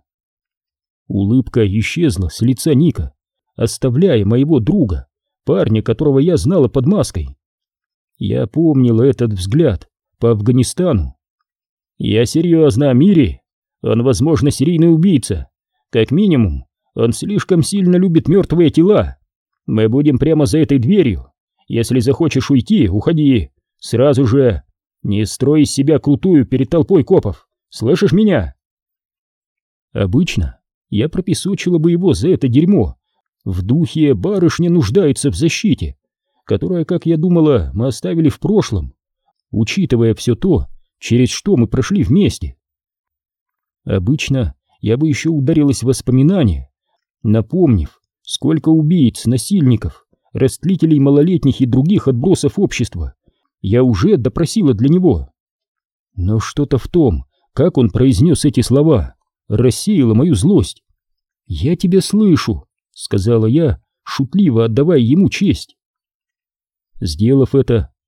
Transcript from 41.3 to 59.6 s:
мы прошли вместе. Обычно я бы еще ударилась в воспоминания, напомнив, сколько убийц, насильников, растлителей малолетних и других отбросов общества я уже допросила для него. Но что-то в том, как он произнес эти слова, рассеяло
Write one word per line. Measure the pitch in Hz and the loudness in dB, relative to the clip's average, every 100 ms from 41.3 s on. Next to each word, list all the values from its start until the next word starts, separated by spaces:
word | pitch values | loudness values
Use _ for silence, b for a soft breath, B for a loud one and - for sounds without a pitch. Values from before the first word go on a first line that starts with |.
| - 202 165 | -2 -2 0
мы | 113 | 0
прошли | 135 - 196 | -2 -2 -2
вместе. | 98 170 170 - 73 - _ _ _ _ _ _ _ _ _ _ _ _ | 0 2 0 -2 -10 -14 _ _ _ _ _ _ _ _ _ _ _ _
Обычно | - 101 92 160 - 135 92 - _ _ | -6 -4 -2 -2 -2 -2 -4 -8 _ _
я | 107 123 | -4 0
бы | 160 | 0
еще | 135 160 | -2 -2
ударилась | 160 135 156 143 131 | -2 0 2 2 0
в | 120 | -2
воспоминания, | 127 - 127 147 196 117 71 64 _ _ _ _ _ | -2 0 2 2 2 0 -2 -8 _ _ _ _ _
напомнив, | - 110 110 175 165 104 76 - _ _ | -2 0 0 0 2 2 -2 -10 _ _
сколько | - - 135 156 160 | -16 -8 -4 -2 0
убийц, | 160 151 180 123 - 113 | 2 2 2 2 0 -4
насильников, | 123 - 196 131 113 78 - _ _ _ | -4 -2 0 2 0 -4 -12 _ _ _
растлителей | - 131 - 160 185 160 151 | -2 -2 -2 -4 -2 0 2
малолетних | 139 143 165 175 139 - | 4 2 2 0 0 0
и | 131 | 0
других | 123 156 196 - | 0 0 0 0
отбросов | 120 185 165 143 - | -2 0 0 -2 -2
общества | 202 - 117 85 71 - _ _ _ _ | -4 -2 -6 -6 -12 -12 _ _ _ _
я | 95 117 | -2 2
уже | 127 101 117 180 | 2 2 2 0
допросила | 120 - 165 220 156 101 | -2 -4 -4 0 0 2
для | 139 | 2
него. | 180 180 85 65 _ _ _ _ _ _ _ _ - | 2 2 0 -4 _ _ _ _ _ _ _ _ -6
Но | 90 110 | -4 -2
что-то | - - 143 131 | -4 -6 -2 -4
в | - | -2
том, | 175 135 76 - _ _ | 0 0 0 -6 _ _
как | - 170 143 | -2 0 2
он | 113 | 0
произнес | - 135 107 165 143 151 | 2 2 2 2 2 0
эти | - | -2
слова, | - 131 160 120 67 - _ _ _ | 0 2 2 2 -2 -10 _ _ _
рассеяло | 107 | 0